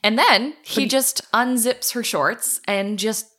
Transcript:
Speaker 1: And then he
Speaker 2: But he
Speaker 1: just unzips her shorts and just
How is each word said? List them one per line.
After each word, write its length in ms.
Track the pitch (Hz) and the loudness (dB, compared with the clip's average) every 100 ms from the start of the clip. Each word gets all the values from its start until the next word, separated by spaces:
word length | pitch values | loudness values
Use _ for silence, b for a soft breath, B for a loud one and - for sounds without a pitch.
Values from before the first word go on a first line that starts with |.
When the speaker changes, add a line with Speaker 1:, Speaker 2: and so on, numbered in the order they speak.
Speaker 1:
And 160 | 208 226 | 0 2
then 360 | 466 202 262 302 | 4 4 2 -8
he 120 | - - | -6 -2
Speaker 2:
But 60 | |
he 40 | 220 | 0
Speaker 1:
just 360 | 262 262 - - | 2 0 -4 -2
unzips 600 | 220 247 254 233 247 - | 0 2 0 0 -2 -4
her 100 | 247 | -4
shorts 560 | 226 160 147 233 - - - | -2 0 0 0 -6 -6 -2
and 300 | 202 202 208 | -2 -2 -2
just 280 | 214 214 - | -2 -4 -8